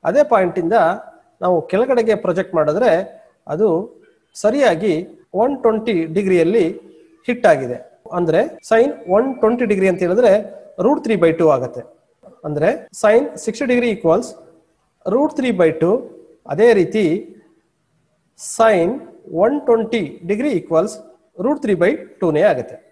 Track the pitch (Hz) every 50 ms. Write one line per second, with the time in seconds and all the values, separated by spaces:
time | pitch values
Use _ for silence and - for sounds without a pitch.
0 | _ 156 185 277 294 294 254 208 185 175 180 185 170 165 208 233 180 160 180 214
1 | - - - - _ _ _ _ 185 180 185 165 156 - - 190 240 262 269 240
2 | 233 220 214 - - 190 175 170 185 185 175 165 151 147 151 190 247 240 165 170
3 | 196 190 - - - _ _ _ _ - 147 160 214 214 165 165 202 - - _
4 | _ _ _ _ _ _ _ - - 208 226 285 277 233 175 160 180 214 165 156
5 | 180 - - - _ _ - 185 220 269 285 254 - 226 220 220 214 240 214 170
6 | 165 160 160 190 208 190 185 175 165 165 202 233 180 160 202 - - - - -
7 | _ _ _ _ _ - 247 240 247 202 160 139 135 120 123 120 - - _ _
8 | _ - - 175 175 165 156 170 233 330 - - _ - 226 226 233 285 - -
9 | - 175 180 208 240 269 262 247 - 220 240 240 254 214 208 190 190 190 180 -
10 | 185 170 180 214 247 226 190 214 208 - - - - - - - 180 226 294 -
11 | - 226 220 185 165 165 160 165 170 156 147 127 127 123 - 127 117 - _ _
12 | _ _ _ _ _ - - _ - 156 151 147 147 185 262 311 - - _ -
13 | - 214 214 233 285 294 - - - - 214 - 285 247 247 247 247 240 214 -
14 | - 165 160 202 240 - - - - - _ _ _ _ _ _ _ _ _ _
15 | _ - 190 254 285 302 294 - 254 254 220 180 175 160 160 160 165 175 196 254
16 | - - - - - _ _ _ _ - 143 156 214 240 226 202 180 - - 214
17 | 214 160 156 202 226 - - - _ _ _ _ _ _ _ _ _ _ _ _
18 | _ _ _ _ _ _ _ _ - - - - 226 226 214 185 165 175 233 285
19 | - - - - _ - 175 160 190 233 285 294 285 - 233 226 226 226 240 233
20 | 185 143 160 - - 170 202 208 254 294 254 175 - - 165 160 165 - - -
21 | - - - _ _ _ _ - 185 247 294 285 - 208 202 170 170 190 277 -
22 | - - - _ - 170 151 151 175 208 165 127 - - - - _ _